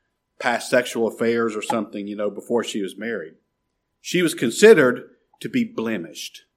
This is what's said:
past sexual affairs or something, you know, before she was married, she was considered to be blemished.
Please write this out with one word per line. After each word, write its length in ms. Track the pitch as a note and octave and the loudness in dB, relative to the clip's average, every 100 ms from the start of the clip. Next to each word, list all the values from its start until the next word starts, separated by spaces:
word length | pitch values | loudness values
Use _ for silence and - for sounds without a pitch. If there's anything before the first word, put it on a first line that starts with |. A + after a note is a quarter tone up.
| _ _ _ _ | _ _ _ _
past 320 | B2+ A#2 - | -2 -2 0
sexual 380 | B2+ B2 A#2+ A2 | 0 0 -2 -2
affairs 480 | - A#2 A#2 A2+ G#2+ | 0 0 0 0 -4
or 80 | |
something, 420 | G2+ A#2 G#2 G#2+ G2+ | -4 -4 -6 -8 -10
you 100 | G#2 | -6
know, 140 | G#2 | -6
before 340 | G2+ - A#2+ | -6 -4 -2
she 200 | G#2 A#2 | -2 -6
was 120 | F#2+ F#2+ | -8 -8
married, 380 | A2 A2 D#2 - _ _ _ _ _ _ | -8 -8 -10 -18 _ _ _ _ _ _
she 200 | - F3 | -4 0
was 140 | E3+ - | 0 0
considered 720 | B2+ - G#3 G3 C3 A#2+ - _ _ _ | -4 6 8 10 6 2 -8 _ _ _
to 100 | A#2+ | -6
be 140 | B2+ | -2
blemished. 800 | A2+ - A2+ G#2+ E2+ - - - _ | -2 -4 -6 -6 -8 -14 -16 -16 _